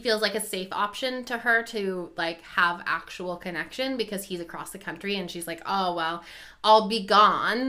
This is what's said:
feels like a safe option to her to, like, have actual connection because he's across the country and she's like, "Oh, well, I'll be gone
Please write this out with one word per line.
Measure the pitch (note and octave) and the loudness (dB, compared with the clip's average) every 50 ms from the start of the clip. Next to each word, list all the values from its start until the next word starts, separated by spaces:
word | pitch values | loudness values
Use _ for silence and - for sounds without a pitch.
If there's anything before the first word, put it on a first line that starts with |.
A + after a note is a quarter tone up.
feels | - A#3+ A3 G#3 | 0 0 2 2
like | G#3+ G3 G3+ | 2 0 -2
a | G#3+ | -2
safe | G#3 - G#3 F#3 F#3+ F#3+ | -6 -4 -6 -6 -6 -4
option | - F#3+ G#3 G#3+ - - C4 B3+ B3+ B3+ B3 | -4 -2 -2 -2 -4 -4 -4 -4 -4 -6 -6
to | B3+ B3 | -6 -6
her | A#3 - B3 A#3 A#3 | -2 0 2 2 2
to, | A#3 - A#3 G#3 G3 F#3+ F#3 F3+ E3+ F3 - | 2 -2 -4 -4 -2 -2 -4 -4 -6 -8 -6
like, | - E3 E3 F3 - | -4 -4 -4 -4 -6
have | - - - F#3+ F3+ F3 F3 F3+ - | -10 -4 0 2 2 2 2 -2 -4
actual | - D#3+ E3 - - - - F3+ F3+ F3 | -4 -4 -4 -4 -8 -10 -8 -6 -6 -6
connection | F3 - F#3 E3+ D3+ E3 - - - C4 C4+ C4+ | -6 -6 -6 -6 -6 -6 -6 -4 -4 -4 -2 -2
because | A#3 G#3+ G#3 G3+ F#3 F#3+ | -2 -4 -4 -4 -8 -6
he's | - F#3 E3+ | -6 -6 -8
across | E3+ - - D3 D#3 - | -8 -8 -10 -12 -12 -12
the | - F#3+ | -12 -12
country | - E3+ D#3 F3 F#3+ G3 G3+ | -10 -10 -10 -8 -4 -4 -4
and | F#3+ F3+ E3+ | -4 -4 -6
she's | - F3 E3 | -8 -8 -8
like, | E3+ E3 E3 - | -8 -10 -8 -4
"Oh, | - G3 G3 F#3 F3+ E3+ | -2 0 0 0 0 0
well, | E3+ D#3+ D#3+ E3+ F3 - - - - - - - - - | 0 -2 -2 -2 -4 -8 -14 -18 -18 -18 -20 -10 0 6
I'll | G#3+ G#3+ A3 G3 | 8 8 8 8
be | G3 A#3 A3 F#3+ | 6 0 -2 2
gone | G3+ G3+ G3+ G#3+ F#3+ E3 C3+ B2 F#3 G#3+ B3 C4 | 6 8 8 8 8 6 4 2 0 0 0 0